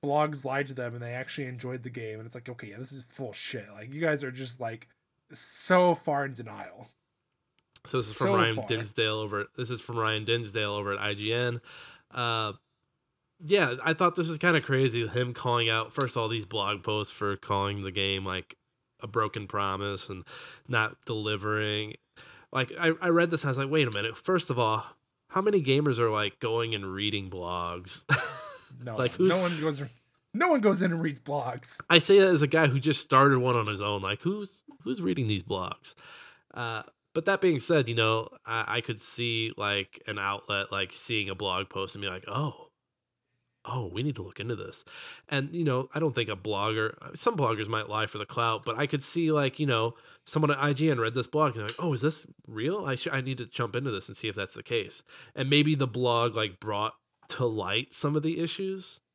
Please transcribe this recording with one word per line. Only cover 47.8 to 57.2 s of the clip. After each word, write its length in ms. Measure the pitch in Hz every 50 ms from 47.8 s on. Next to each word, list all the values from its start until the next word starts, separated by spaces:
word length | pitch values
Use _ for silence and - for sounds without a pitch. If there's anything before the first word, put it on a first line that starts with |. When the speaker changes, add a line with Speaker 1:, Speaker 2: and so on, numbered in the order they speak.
| 107 101
Speaker 2:
lie 180 | 104 107 110
for 120 | 104 - 104
the 80 | 104
clout, 400 | - - 123 117 113 110 104 -
but 120 | 120 113 117
I 80 | 147
could 160 | 143 - 139
see, 300 | 135 - - 170 170 160
like, 260 | 156 147 139 135 - -
you 80 | 151
know, 280 | 139 123 113 113 117 117 - - - - _ _
someone 240 | - - 156 156 147
at 80 | 147 135
I 140 | 139 147 139
G 160 | 131 156 160
N 100 | 143 120
read 140 | 113 113 117
this 120 | 131 120
blog 260 | - - 151 156 143
and 80 | 113 113
they're 80 | 104 104
like, 80 | 117 -
"Oh, 120 | 170 175 143
is 80 | 117
this 240 | 120 156 156 - - - - _ _
real? 380 | - 110 110 117 147 190 214 190
I 120 | 143 131
sh-, 120 | 127 - 175
I 120 | 143 135
need 160 | 123 135 131 123
to 80 | 120
jump 280 | - - - 120 107 98
into 160 | 120 139 139
this 180 | 110 95 - -
and 80 | 104
see 120 | - - 110
if 80 | 98
that's 180 | - 98 - -
the 80 | -
case." 400 | - - 120 113 101 - - - - _ - - - - _
And 140 | - 135 131
maybe 240 | 147 147 147 151 156
the 140 | 139 139 123
blog, 480 | 107 123 123 123 120 117 117 120 107
like, 240 | 113 110 104 95 _
brought 320 | - 107 104 101 107 110 - _ _ _ _ _